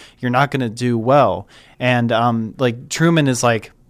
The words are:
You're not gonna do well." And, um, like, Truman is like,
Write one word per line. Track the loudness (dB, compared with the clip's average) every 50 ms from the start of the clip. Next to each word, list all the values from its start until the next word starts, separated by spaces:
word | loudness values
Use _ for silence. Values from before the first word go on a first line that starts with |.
| -20 -20 _
You're | _ -4 -2
not | 2 2 0 0
gonna | 0 -4 -4
do | -4 -6 -4 -2 -2 -2
well." | -2 0 2 4 4 4 2 0 -4 -8 _ -20 -20 -20 -20 -12 _
And, | -2 0 0 0 0 0
um, | 0 2 2 0 0 0 -4 -6 -6
like, | -2 -2 -2 -2 -4 -12 -12
Truman | -4 0 2 2 4 2 2
is | 0 0 0 0
like, | 0 0 0 -4 -12 _ _ _